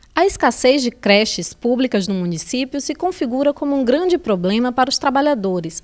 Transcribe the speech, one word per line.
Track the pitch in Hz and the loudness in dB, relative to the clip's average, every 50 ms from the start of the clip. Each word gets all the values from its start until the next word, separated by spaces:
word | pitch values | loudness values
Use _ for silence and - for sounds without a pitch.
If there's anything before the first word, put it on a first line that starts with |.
| _ _ | _ _
A | - 320 370 | 0 2 2
escassez | 392 - - 311 247 233 - - 254 277 294 | 2 2 2 2 2 2 4 4 4 4 4
de | 254 240 | 2 -2
creches | - - - 202 202 208 214 214 - - 170 - - | -4 -2 2 4 4 4 4 0 -2 -6 -6 -6 -8
públicas | _ - 240 254 240 254 247 - 202 180 196 | _ -2 -2 0 0 0 0 0 -2 -2 -2
no | 196 | -4
município | 185 175 175 170 156 - - - 247 269 262 - 285 | -2 -2 -4 -4 -4 -6 -4 -4 -4 -4 -4 -4 -6
se | - - 311 | -6 -6 -6
configura | - 349 370 359 - 320 233 240 262 285 285 277 | -4 -4 -4 -4 -2 -4 -4 -2 0 0 0 0
como | - 302 285 277 | 0 -2 -2 0
um | 277 254 | 0 2
grande | 226 269 311 370 359 349 277 | 2 2 2 2 0 0 0
problema | - 226 202 180 175 185 208 226 247 254 | 0 -2 -2 0 0 0 0 0 0 0
para | 233 269 254 269 | 0 0 0 0
os | 247 - | 0 -2
trabalhadores, | - 277 254 277 285 294 285 220 190 190 180 175 165 160 - - | -2 0 0 2 2 2 0 0 -2 -2 -2 -2 -4 -4 -6 -6